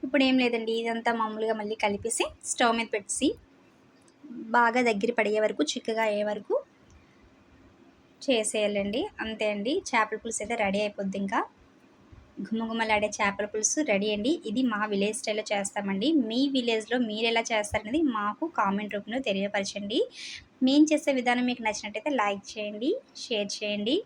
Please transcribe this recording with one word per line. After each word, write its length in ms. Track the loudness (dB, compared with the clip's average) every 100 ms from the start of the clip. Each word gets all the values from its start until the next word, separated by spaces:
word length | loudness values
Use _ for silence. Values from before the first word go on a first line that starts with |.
ఇప్పుడు 200 | 0 4
ఏం 120 | 6 6
లేదండి, 340 | 4 2 0
ఇదంతా 360 | 0 0 0 0
మామూలుగా 420 | 0 -2 -2 -2
మళ్ళీ 220 | 0 -2 0
కలిపేసి 480 | 0 0 -4 -2 -2 -4
స్టవ్ 300 | -8 2 4
మీద 140 | 4 0
పెట్టేసి 380 | -4 -4 0 0 -2 -12 -20 -20 _ _ _ -20 _ -16 -14 0
బాగా 300 | 4 4 4
దగ్గర 280 | 2 2 0
పడే 280 | 2 2 2
వరకు, 220 | 2 2
చిక్కగా 380 | -2 -2 -4 0
అయ్యే 200 | 0 0
వరకు 300 | -2 -4 -2 -2 -2 _ -20 -20 -20 _ -20 _ -20 -20 -20 -20 -20 -20 -20 _
చేసేయాలండి. 800 | 0 0 2 0 0 0 -2 -2 -4 -6
అంతే 260 | -8 -2 -2
అండి, 220 | -2 -2 -2 0
చేపల 300 | 0 0 -2
పులుసు 220 | -6 -6
అయితే 120 | -4 -2
రెడీ 240 | 0 0
అయిపోద్ది. 380 | -2 -2 -6 -4
ఇంకా 220 | -2 -2 -4 -10 -20 -20 -20 _ -20 -20 -20 -12
గుమగుమలాడే 680 | -4 -4 -2 -2 2 2 2
చేపల 380 | 0 -2 0 -4
పులుసు 320 | 0 0 0
రెడీ 260 | 2 2 2
అండి. 220 | 0 0 -2 -2
ఇది 160 | 0
మా 160 | 0 0 0
విలేజ్ 320 | 2 0 0
స్టైల్‌లో 260 | -2 -4 0
చేస్తామండి. 640 | -2 -2 -4 -2 0 2 2
మీ 180 | 2 2 2
విలేజ్‌లో 500 | 2 2 0 0 0
మీరు 260 | 0 0 2
ఎలా 160 | 2 2
చేస్తారనేది 540 | -2 0 -4 -2 0 2
మాకు 360 | 2 -2 -2 -4 0
కామెంట్ 380 | 0 0 -2
రూపంలో 260 | -6 -4 -4
తెలియపరచండి. 800 | -2 -2 -2 -2 -4 -6 -4 -2 -2 -6 -14 -14 -18 _
మేము 240 | 4 6 6
చేసే 260 | 4 2
విధానం 340 | 0 2 2 0
మీకు 180 | 0
నచ్చినట్టయితే 480 | -2 -4 -6 -6 -2
లైక్ 300 | 0 0 -2 -8
చేయండి, 440 | -8 -8 -4 -2 -2 -4 -16
షేర్ 340 | -4 -2 -2
చేయండి. 460 | -4 -4 -2 0 -2